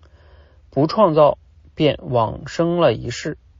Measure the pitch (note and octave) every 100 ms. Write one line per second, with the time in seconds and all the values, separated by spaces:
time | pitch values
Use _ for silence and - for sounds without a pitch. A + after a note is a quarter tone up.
0 | _ - _ - _ _ _ - D#3+ -
1 | G3 D#3 D3 - _ _ - - D3+ -
2 | - B2 A2 - C#3 - E3+ F3 D#3 A#2
3 | B2 A#2+ D#3+ D3 _